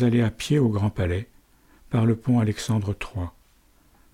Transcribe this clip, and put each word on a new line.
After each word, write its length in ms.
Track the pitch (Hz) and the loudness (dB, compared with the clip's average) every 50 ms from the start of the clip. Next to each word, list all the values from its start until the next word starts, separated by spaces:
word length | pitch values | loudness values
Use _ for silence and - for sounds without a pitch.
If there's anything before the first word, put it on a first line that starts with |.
allés 180 | 123 120 117 120 | 2 2 4 2
à 100 | 117 107 | 2 0
pied 280 | - - - - 147 151 | -2 -4 -4 0 0 2
au 100 | 131 113 | 2 2
Grand 220 | 104 98 101 104 | 0 0 -2 -2
Palais, 400 | - - 95 85 87 98 113 - _ - _ _ _ _ _ _ - _ - - | -2 -2 -2 -2 -2 -4 -6 -8 _ -20 _ _ _ _ _ _ -20 _ -12 -4
par 160 | - 117 110 | -2 0 2
le 120 | 117 113 | 2 0
pont 220 | 113 - 131 123 120 | 0 0 0 2 2
Alexandre 540 | 113 107 101 - - - 110 110 95 101 | 2 0 -2 -4 -2 -2 0 0 0 -2
trois. 420 | 98 - - - - 95 87 82 - _ _ _ _ _ _ _ _ _ _ _ _ _ _ _ | -6 -6 -8 -10 -8 -8 -8 -8 -10 _ _ _ _ _ _ _ _ _ _ _ _ _ _ _